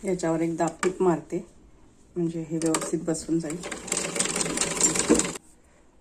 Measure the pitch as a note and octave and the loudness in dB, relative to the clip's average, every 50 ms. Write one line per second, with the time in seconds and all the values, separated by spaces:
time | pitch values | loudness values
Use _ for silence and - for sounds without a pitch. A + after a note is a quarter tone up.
0 | - F3+ F#3 F3 - E3 E3 D#3+ E3 E3+ E3+ D#3+ E3+ D#3+ - - - F#3 F3+ - | 0 -2 -2 0 2 0 2 2 2 0 0 0 0 -2 -2 -2 -2 -2 0 4
1 | F#3 F#3 E3 D3+ - - - F3 G3+ - - - - - - - - - - - | 4 4 4 2 0 -4 -6 -6 -6 -6 -18 -20 -20 -20 -20 -20 -20 -20 -20 -20
2 | - - - F3 E3+ E3 E3 E3 D#3+ D#3 E3 E3 D#3 D#3+ D#3+ D#3 - - - E3 | -20 -10 -4 -2 -2 0 -2 -4 -6 -4 -4 0 0 2 2 2 0 0 -2 -2
3 | D#3+ - D#3+ D#3 - - D#3 E3 D#3+ D3+ D3 F3 - - - - - - - - | 0 0 -2 -2 0 0 0 0 0 -2 -6 -6 -8 -8 -10 -10 -6 -4 -4 -2
4 | - - - - - - - - - - - - - - - - - - - - | -2 -2 0 0 0 0 0 -2 -2 -2 0 -2 -2 -2 0 2 2 2 2 2
5 | - - - - - - - - - - - - - - _ - _ - _ - | 4 4 4 4 4 -2 -4 -8 -14 -16 -20 -20 -20 -20 _ -20 _ -20 _ -20